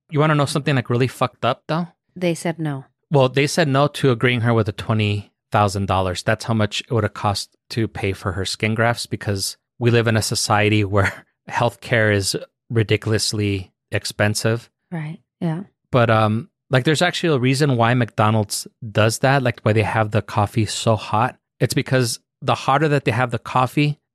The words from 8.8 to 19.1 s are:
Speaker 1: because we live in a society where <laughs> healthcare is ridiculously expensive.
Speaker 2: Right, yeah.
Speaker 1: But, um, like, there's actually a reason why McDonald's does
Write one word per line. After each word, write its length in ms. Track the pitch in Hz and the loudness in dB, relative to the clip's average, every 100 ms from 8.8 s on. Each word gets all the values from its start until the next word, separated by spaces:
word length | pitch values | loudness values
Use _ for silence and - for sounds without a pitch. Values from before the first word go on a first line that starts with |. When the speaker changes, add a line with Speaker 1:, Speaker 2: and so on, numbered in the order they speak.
| 117 117 - | 0 -2 -6
Speaker 1:
because 500 | 110 - 98 - - _ - | -8 -4 -4 -6 -10 _ -2
we 100 | 120 | 2
live 180 | 117 113 | 4 4
in 100 | 113 | 2
a 40 | |
society 600 | - 107 - 104 107 107 | 0 -2 0 2 4 2
where 420 | 98 101 92 - - _ | 2 2 0 -2 -14 _
<laughs> 120 | - | -8
healthcare 640 | - 120 - - 117 107 | -2 -2 -2 -2 2 2
is 220 | 101 98 - - _ - | 2 0 -6 -8 _ -4
ridiculously 1000 | 113 101 107 107 110 - 107 101 98 92 _ _ | -2 0 0 0 -2 -2 -2 -2 -2 -6 _ _
expensive. 800 | 101 - - 104 107 113 117 - _ - | -8 -6 -2 0 0 -2 -2 -6 _ -12
Speaker 2:
Right, 280 | 170 151 165 _ - | -10 -10 -12 _ -8
yeah. 240 | 170 160 - _ _ | -6 -6 -10 _ _
Speaker 1:
But, 180 | 127 117 | 0 4
um, 400 | 110 107 110 160 _ - | 4 2 0 -6 _ -2
like, 140 | 131 | 0
there's 180 | 151 151 | 2 2
actually 320 | 175 - 170 135 | 0 0 0 2
a 40 | |
reason 380 | 127 135 147 120 | 2 2 2 2
why 160 | 117 | 2
McDonald's 760 | 123 117 - 107 110 104 - - _ 113 | 2 0 0 2 2 0 -6 -10 _ -6
does 280 | 107 110 | 0 0